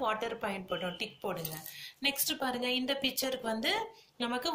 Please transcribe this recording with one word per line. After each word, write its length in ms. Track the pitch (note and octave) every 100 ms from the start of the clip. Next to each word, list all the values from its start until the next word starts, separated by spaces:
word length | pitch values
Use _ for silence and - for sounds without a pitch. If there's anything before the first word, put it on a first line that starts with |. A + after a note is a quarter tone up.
வாட்டர் 320 | A#3 G#3+ A#3 A3+
பயன்படும், 520 | G#3+ G3 F#3 E3+ F3+ F3
டிக் 180 | G#3+ -
போடுங்க. 320 | G#3 F3 D#3+ D#3 - - - - C#4
நெக்ஸ்ட் 260 | C#4 - D4+
பாருங்க, 260 | C4 B3 B3 B3+
இந்த 120 | B3+ C#4 C4+
பிக்சருக்கு 460 | C4 C4+ B3+ A3+
வந்து 200 | A3 C#4 G#4 A4 - - -
நமக்கு 260 | A#3+ B3 E4